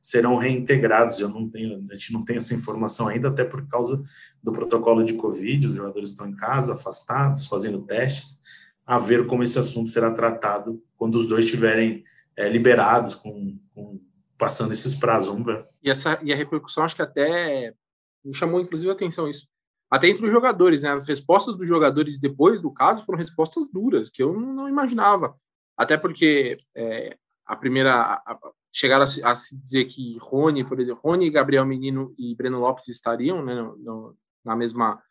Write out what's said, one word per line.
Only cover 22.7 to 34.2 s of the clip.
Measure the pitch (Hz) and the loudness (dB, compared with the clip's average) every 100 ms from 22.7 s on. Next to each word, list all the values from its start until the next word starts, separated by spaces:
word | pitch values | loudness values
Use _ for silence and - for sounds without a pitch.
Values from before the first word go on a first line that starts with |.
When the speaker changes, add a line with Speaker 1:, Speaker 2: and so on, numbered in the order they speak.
Speaker 2:
caso | - 139 220 | 2 2 2
foram | - 175 | -2 -6
respostas | 165 - 160 - 294 | -6 -2 -2 -2 -6
duras, | 185 226 151 107 | -4 0 0 -2
que | - | -2
eu | 135 | -2
não, | 190 254 | -2 -6
não | 269 277 | -8 -4
imaginava. | 277 269 233 202 202 151 - _ _ _ - | -2 -2 2 4 4 0 -8 _ _ _ -4
Até | 120 151 | 0 2
porque, | 175 156 160 147 131 120 - - | 0 2 4 4 2 -4 -12 -8
é, | 117 113 110 - _ _ | -6 -6 -10 -14 _ _
a | _ - | _ -6
primeira, | 135 131 135 | -2 2 4
a, | 123 117 | 4 2
a, | - - 113 - _ _ - | -2 -8 -14 -16 _ _ -2
chegaram | 135 135 139 | 4 6 4
a | |
se, | 135 | 2
a | 110 | 0
se | 120 - 135 | 0 -2 -12
dizer | - 131 127 | -2 0 0
que | - 123 117 | -4 -12 -12
Rony, | - 135 156 147 | -4 2 2 2
por | 131 131 | -2 -4
exemplo, | 123 120 | -4 -2
Rony, | 147 175 175 | 0 2 2
Gabriel | 151 139 139 | 2 2 2
Menino | 135 131 135 135 135 - | 2 -2 -4 -4 -6 -10
e | 120 | -10
Breno | 117 127 127 | -6 -4 -2
Lopes | 123 127 - | -2 -2 -8
estariam, | 117 - 117 127 185 | -8 -4 -2 -2 -2
né, | 135 | -4
no, | 123 113 104 | -6 -8 -12
no, | 104 113 113 113 | -14 -14 -14 -20